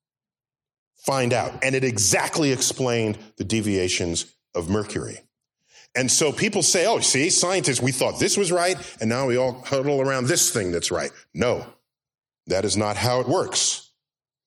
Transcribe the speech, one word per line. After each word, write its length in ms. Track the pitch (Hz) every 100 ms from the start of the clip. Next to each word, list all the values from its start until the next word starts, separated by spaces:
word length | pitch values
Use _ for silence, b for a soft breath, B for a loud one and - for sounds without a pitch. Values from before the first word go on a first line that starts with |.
| _ _ _ _ _ _ _ _ _ _
Find 280 | - 135 123
out. 200 | 120 - -
And 120 | 135
it 100 | 131
exactly 680 | 131 107 95 185 - 165 143
explained 680 | 127 - - 127 120 110 104 B B
the 80 |
deviations 840 | 104 113 104 95 90 - 87 82 - _ _
of 160 | 90 82
Mercury. 480 | 107 101 82 57 - - _ _ _ b b b 123
And 140 | 131
so 220 | - 151
people 300 | 117 214 208
say, 240 | - 185 190
"Oh, 140 | 208
see, 280 | - 131 170
scientists, 520 | - 175 190 147 123
we 100 | 127
thought 260 | - 113 104
this 160 | 185 202
was 140 | 180
right, 260 | 175 180 185 B B
and 100 | 113
now 160 | 123 135
we 100 | 123
all 260 | 131 120 -
huddle 340 | 139 143 139
around 260 | 135 135 123
this 220 | 170 -
thing 200 | 117 92
that's 200 | 87 -
right." 180 | 85 71 - B
No, 320 | 76 120 85 - - _ _ _ _ _ _ -
that 180 | 92
is 120 | 101 92
not 200 | 104 101
how 240 | 127 127
it 80 | 123
works 600 | 180 - - - - - _ _ _ _ _